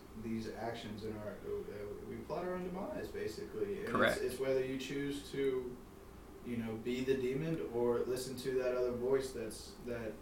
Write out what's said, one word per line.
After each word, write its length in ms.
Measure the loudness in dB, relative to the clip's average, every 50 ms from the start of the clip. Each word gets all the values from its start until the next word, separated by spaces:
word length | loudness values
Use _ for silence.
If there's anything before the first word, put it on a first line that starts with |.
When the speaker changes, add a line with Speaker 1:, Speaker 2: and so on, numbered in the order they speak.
| -14 -12 -12 -8 -4
Speaker 1:
these 260 | -2 -2 -2 -2 -4 -4 -2
actions 420 | -2 -2 -2 -4 -6 -6 -6 -4 -4
in 60 | -4 -4
our, 180 | -4 -6 -6
uh, 440 | -6 -6 -4 -4 -2 -2 -4 -6 -6 -6 -6 -6 -6 -8 -6 -8
we 60 | -8 -6
plot 260 | -4 -4 -2 -2 0
our 100 | 0 -2
own 100 | -2 -2 -4
demise, 400 | -4 -4 -4 -4 -4 -4 -4 -4
basically. 720 | -4 -4 -4 -4 -4 -4 -6 -6 -2 0 0 0 0 -2 0
And 20 | 0
Speaker 2:
Correct. 300 | 4 6 6 6 6 4
Speaker 1:
it's, 120 | 2 0 0
it's 80 | 0
whether 220 | 2 4 4 4 4
you 140 | 2 0 -2
choose 460 | -2 -2 -2 -2 -2 -2 -2 -4 -6 -4
to, 340 | 0 2 4 4 4 2 0 -2 -6 -8 -12 -14 -16 -16 -16 -16 -16 -16 -14 -14 -14 -10 -6
you 120 | -2 -2 0
know, 160 | 0 0 -2 -2 0
be 180 | 0 0 2 4
the 120 | 4 4
demon 440 | 6 4 4 2 2 2 2 2 0 0 0 2
or 280 | 4 4 6 6 4 4
listen 300 | 2 2 0 0 -2 -4 -2
to 140 | 0 2 2 4
that 180 | 4 4 4 4
other 140 | 4 2
voice 400 | 2 2 4 4 6 4 4 2
that's, 400 | -2 -4 -4 -4 -6 -8 -10 -12 -12 -10 -6 -4
that, 260 | -4 -2 -2 -4 -6 -6